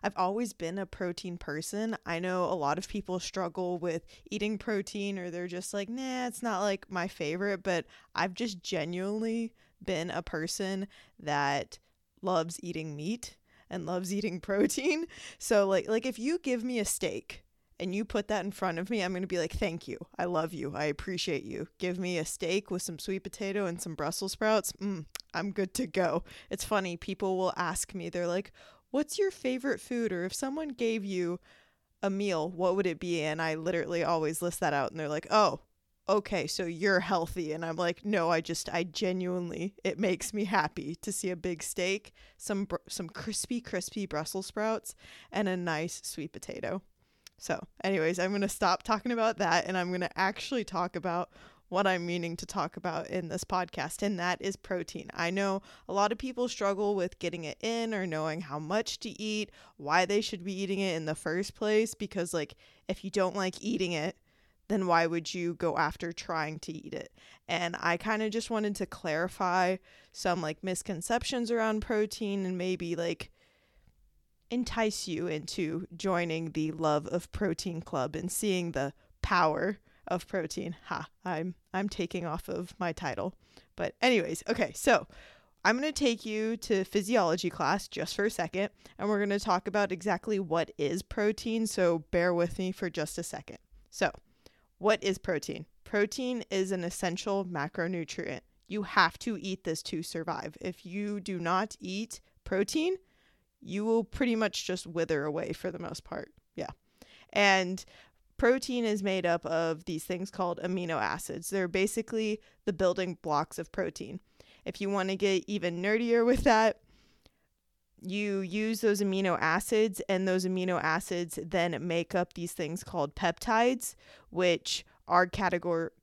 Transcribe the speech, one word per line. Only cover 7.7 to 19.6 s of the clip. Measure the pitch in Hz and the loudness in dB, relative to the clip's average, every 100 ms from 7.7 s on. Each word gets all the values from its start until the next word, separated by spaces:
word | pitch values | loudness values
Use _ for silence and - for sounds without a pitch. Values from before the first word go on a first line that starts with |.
| 175 - - - | 0 0 -10 -6
I've | - 185 | 0 0
just | 180 233 190 | 0 -4 -4
genuinely | - 185 160 175 190 214 226 226 226 - _ _ | -4 -2 -2 -2 -2 -2 -2 -2 -4 -8 _ _
been | 196 175 165 | -4 -2 -2
a | 160 | -4
person | - 165 160 - 190 190 196 - - - | -4 -4 -4 -2 -2 -2 -6 -10 -20 -10
that | 151 143 143 143 - - _ _ _ _ | -2 0 2 0 -2 -10 _ _ _ _
loves | 190 180 165 170 | 0 2 2 -4
eating | 175 160 160 | -6 -6 -6
meat | 147 156 240 - - _ _ _ | -6 -4 -4 -6 -16 _ _ _
and | 180 160 | -8 -2
loves | 180 185 | -2 -2
eating | 202 214 180 | -2 -2 -4
<laughs> | |
protein. | - 202 294 - 269 311 339 - - - | -2 2 2 2 2 0 -2 -8 -16 -12
So, | - 214 196 | 4 4 6
like, | 190 - | 4 4
like, | 220 | 0
if | 254 233 | 0 -2
you | 240 349 | -2 -2
give | - 247 | 0 -2
me | 233 247 | 0 0
a | |
steak | 202 - 180 - - - - _ _ - | 0 0 -2 -4 -8 -16 -18 _ _ -8
and | 180 | -4
you | 190 214 | -2 0
put | 208 202 | -2 0
that | 208 | -2
in | 185 | -2
front | 190 185 165 | -2 -2 -2
of | 190 | -2
me, | 233 | 0
I'm | 180 | 0
gonna | 185 185 | -2 -2
be | 180 | 0
like, | 170 | 0
"Thank | - | 0